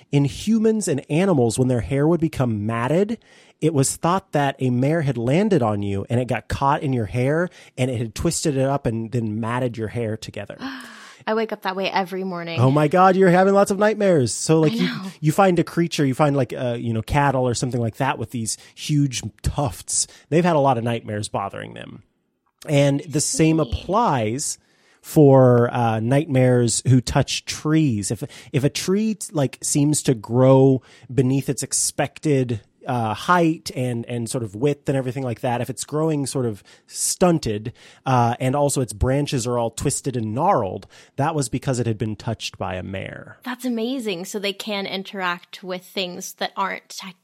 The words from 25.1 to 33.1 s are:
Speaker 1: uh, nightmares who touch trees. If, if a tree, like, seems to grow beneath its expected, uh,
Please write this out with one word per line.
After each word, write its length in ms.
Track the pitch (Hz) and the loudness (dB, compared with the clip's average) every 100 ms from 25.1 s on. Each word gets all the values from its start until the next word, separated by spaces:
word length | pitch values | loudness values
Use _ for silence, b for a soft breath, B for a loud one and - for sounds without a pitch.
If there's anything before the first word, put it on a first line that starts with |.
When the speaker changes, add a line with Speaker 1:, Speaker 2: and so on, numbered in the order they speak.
| 165 143 135 131 120 120 | 6 8 10 8 6 4
Speaker 1:
uh, 260 | 127 117 110 | 2 0 0
nightmares 840 | 113 139 160 127 127 123 120 - 127 | 2 0 2 2 4 4 2 0 4
who 140 | 127 | 4
touch 420 | - 147 - - | 4 0 0 -4
trees. 680 | - - 151 160 151 104 98 | -6 -6 0 2 2 0 -2
If, 140 | 110 143 B B | -6 -8 B B
if 100 | 147 | 0
a 60 | 143 | 0
tree, 480 | - - 196 220 214 - | 0 0 0 0 -2 -4
like, 240 | 151 131 - | -2 -2 -2
seems 420 | - 147 143 143 | -2 2 2 2
to 100 | - | 0
grow 680 | 120 101 120 131 135 135 131 b b b | -2 0 4 6 8 6 4 b b b
beneath 360 | 127 127 139 143 | 0 2 0 -2
its 120 | 135 | -6
expected, 1000 | 135 - - - 143 - 156 139 123 113 - _ - | -4 -4 -4 -2 -4 -4 0 0 0 -4 -8 _ -6
uh, 260 | 123 113 | -2 -2